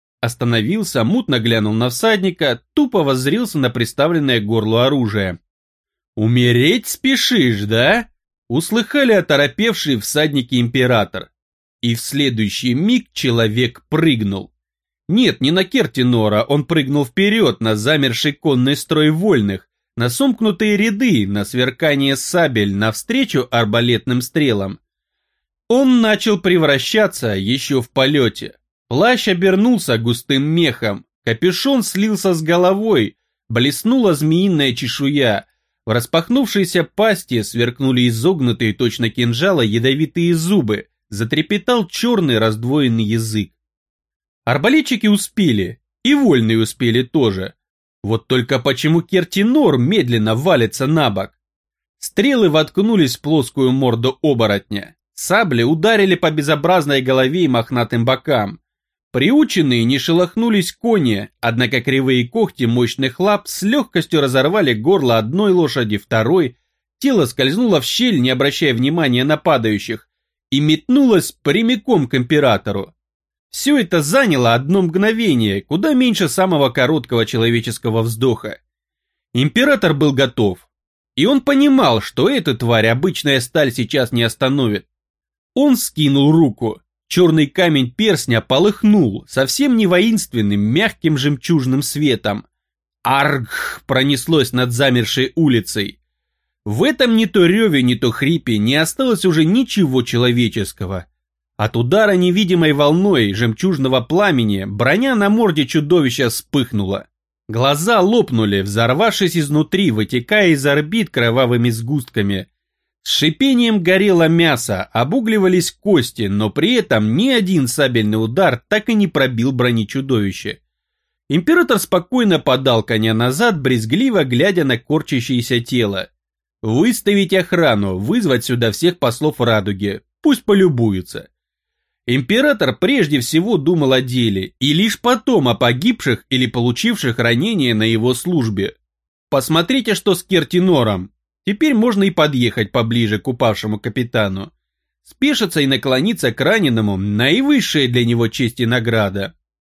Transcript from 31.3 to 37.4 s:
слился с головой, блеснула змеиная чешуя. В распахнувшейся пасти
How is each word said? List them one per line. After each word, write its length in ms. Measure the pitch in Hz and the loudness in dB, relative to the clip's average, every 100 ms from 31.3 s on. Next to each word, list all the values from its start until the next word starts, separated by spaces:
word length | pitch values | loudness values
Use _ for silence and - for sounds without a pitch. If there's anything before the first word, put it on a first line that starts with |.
| 113 180 180 277 269 | -2 -2 0 0 0
слился 500 | - 190 214 208 190 | -2 -2 -2 0 0
с 100 | 165 | -2
головой, 760 | 160 170 180 196 220 165 104 _ _ _ - | 0 2 2 2 0 0 0 _ _ _ -6
блеснула 640 | 117 127 - 220 262 208 | -2 0 0 0 2 2
змеиная 600 | 147 156 165 196 160 139 | 2 2 2 2 2 0
чешуя. 720 | 120 127 - 139 143 123 101 - _ _ _ | -2 -6 -4 -2 0 0 -2 -6 _ _ _
В 60 | - | -4
распахнувшейся 920 | 117 117 165 170 247 240 202 175 180 | -4 0 -4 0 0 0 -2 0 -2
пасти 580 | 160 - 220 196 - 120 | -4 0 0 0 -2 -4